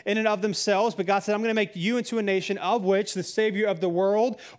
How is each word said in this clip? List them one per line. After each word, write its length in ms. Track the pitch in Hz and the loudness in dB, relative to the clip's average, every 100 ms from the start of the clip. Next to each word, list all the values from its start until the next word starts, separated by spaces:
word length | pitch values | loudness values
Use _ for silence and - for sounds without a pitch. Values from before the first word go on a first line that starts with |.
| - | -2
in 100 | 214 | 0
and 100 | 220 | 2
of 140 | 208 | 0
themselves, 540 | 214 185 - 196 226 | 0 -2 0 2 2
but 100 | - | 0
God 140 | 180 196 | 0 0
said, 160 | 196 | 0
"I'm 80 | 208 | -2
gonna 100 | 226 | 0
make 240 | 220 208 175 | 0 -2 -2
you 220 | 180 240 | -2 -2
into 180 | 226 226 | -2 -2
a 60 | |
nation 340 | 202 190 185 196 | 0 0 0 -2
of 240 | 180 233 | 0 0
which 300 | 190 196 202 | 2 2 0
the 100 | 190 | -4
Savior 440 | 170 - 220 196 208 | -4 -2 0 0 -2
of 140 | 175 | 0
the 100 | 180 | 0
world 500 | 175 196 208 247 220 - | 2 2 4 2 -2 -12